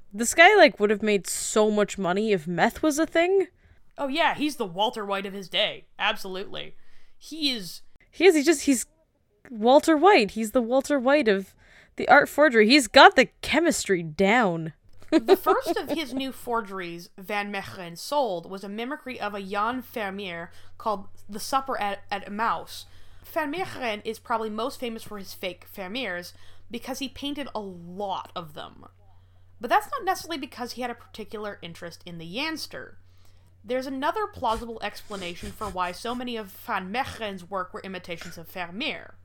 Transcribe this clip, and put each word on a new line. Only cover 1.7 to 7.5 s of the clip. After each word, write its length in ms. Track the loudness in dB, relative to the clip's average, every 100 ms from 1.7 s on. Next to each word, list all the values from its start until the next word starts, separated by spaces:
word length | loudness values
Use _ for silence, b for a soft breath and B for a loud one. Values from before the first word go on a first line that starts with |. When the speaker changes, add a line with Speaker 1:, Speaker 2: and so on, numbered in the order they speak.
Speaker 1:
much 260 | 4 2 0
money 360 | 0 0 2
if 140 | 0 0
meth 360 | 2 2 4
was 160 | 2 2
a 80 | 2
thing. 400 | 2 4 4 2 _ -20 -20 -18 -8
Speaker 2:
Oh 120 | -4
yeah, 260 | 0 0
he's 220 | 2 -2 -2
the 100 | -6
Walter 380 | 0 -2 -2
White 220 | -4 -4 -4
of 60 |
his 160 | -10 -4
day. 360 | 0 0 -2 -12 -4
Absolutely. 760 | -2 -2 -4 -8 -8 -10 -12 -14 -14 -14 -16 -18
He 340 | -14 -4 -2